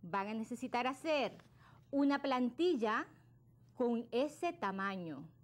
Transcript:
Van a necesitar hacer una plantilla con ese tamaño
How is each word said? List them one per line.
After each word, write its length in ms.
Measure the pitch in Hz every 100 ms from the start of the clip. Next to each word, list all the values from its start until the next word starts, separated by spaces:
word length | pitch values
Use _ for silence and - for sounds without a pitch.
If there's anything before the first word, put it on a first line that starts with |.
Van 260 | 180 190 196
a 60 |
necesitar 520 | 220 220 240 254 240 247
hacer 520 | 277 320 302 220 - - - - - -
una 300 | 277 285 277
plantilla 840 | 277 254 247 240 349 302 214 226 339 - - - - - -
con 320 | - 240 233 233
ese 420 | 233 294 - 349
tamaño 760 | 339 202 196 196 190 170 135 160 -